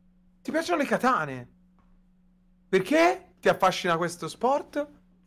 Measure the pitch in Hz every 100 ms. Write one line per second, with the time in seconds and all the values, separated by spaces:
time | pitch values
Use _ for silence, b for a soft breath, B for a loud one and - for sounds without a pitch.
0 | _ _ _ _ - 294 330 339 277 202
1 | 247 240 151 127 120 _ _ _ _ _
2 | _ _ _ _ _ _ _ 185 190 311
3 | 339 370 - _ 190 175 190 180 185 165
4 | 170 175 160 - 240 285 - 294 294 -
5 | _ _